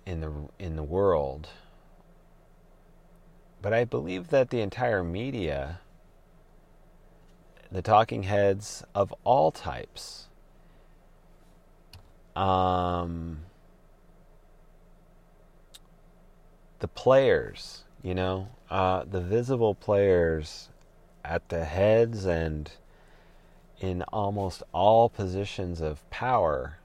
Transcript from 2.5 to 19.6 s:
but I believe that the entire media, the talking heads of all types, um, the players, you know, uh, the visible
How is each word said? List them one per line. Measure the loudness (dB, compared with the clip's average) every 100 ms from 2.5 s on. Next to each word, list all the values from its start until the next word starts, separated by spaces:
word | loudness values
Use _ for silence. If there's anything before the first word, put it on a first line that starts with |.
| _ _ _ _ -20 -20 -20 -20 -20 -20 -10
but | 0
I | 0
believe | 0 -2 -4 -6 0
that | 2 2
the | 0
entire | -2 -2 0 0
media, | -2 -4 -6 -4 -4 -4 -6 -10 -16 -20 -20 _ _ _ -20 -20 _ -20 -20 -20 -20 -20 -20 -20 -20 -20 -12
the | -8
talking | 4 4 4 0
heads | 0 4 4 2 -4 -14 -10
of | -2 -2 -2
all | 0 2 2
types, | -2 -10 -10 -12 -14 -16 -18 -20 _ _ -20 -20 -20 -20 -20 _ -20 _ -20 -20 -20 _ _ -20 -20 -20 -20 -14
um, | -4 0 2 2 2 0 -2 -4 -6 -8 -10 -14 _ -20 -20 _ -20 -20 -20 -20 -20 _ -20 -20 -20 -20 -20 -20 -20 _ _ -20 -20 -20 -20 -20 -20 -20 _ -20 _ -20 _ _ -12
the | -12
players, | -2 4 6 6 4 0 -12 -16 -18 -20 -14
you | -6
know, | -2 -2 -2 -6 -16 -6
uh, | 0 0 0 -2
the | -6
visible | -2 -2 0 2